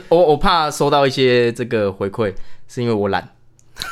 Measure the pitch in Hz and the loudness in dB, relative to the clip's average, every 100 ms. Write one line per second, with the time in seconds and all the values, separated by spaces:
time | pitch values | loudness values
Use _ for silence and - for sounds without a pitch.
0 | - 170 170 143 - 175 151 - 143 143 | 0 4 4 4 2 2 0 0 0 2
1 | 139 131 131 123 120 113 117 117 101 92 | 2 2 2 4 2 -2 -4 -2 -2 -4
2 | 98 101 107 90 - - - - 120 110 | -6 -4 -4 -4 -8 -10 -12 -6 -2 -2
3 | 101 92 - _ _ _ _ - - | 0 -2 -6 _ _ _ _ -12 -2